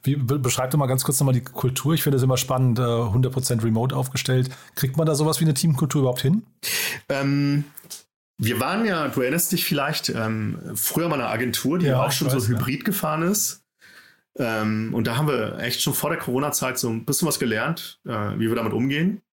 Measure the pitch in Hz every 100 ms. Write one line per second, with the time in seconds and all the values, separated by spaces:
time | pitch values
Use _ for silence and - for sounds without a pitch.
0 | - 147 120 147 123 - 127 156 135 131
1 | - 131 139 127 127 - 127 127 143 160
2 | 156 139 131 127 - 131 131 117 123 117
3 | 117 113 127 131 127 120 113 110 127 135
4 | 131 - - 127 127 - - - 131 131
5 | 160 147 156 151 160 135 170 135 147 151
6 | 131 123 135 202 - _ - - - -
7 | - 139 139 143 143 143 143 - - -
8 | _ _ _ _ 101 117 131 196 226 175
9 | 143 139 123 165 - 180 - 147 143 151
10 | - 113 110 110 107 104 - 107 - -
11 | 170 147 117 110 123 110 127 170 156 127
12 | 131 139 147 131 110 113 - 139 - 190
13 | 160 156 170 214 - - _ _ - -
14 | - _ _ - 120 110 107 110 110 117
15 | 110 117 151 123 107 - 120 - - -
16 | 147 165 - 127 147 - 131 123 120 113
17 | 113 139 160 - 127 107 131 165 - -
18 | - 113 104 104 113 117 110 107 131 143
19 | 175 220 _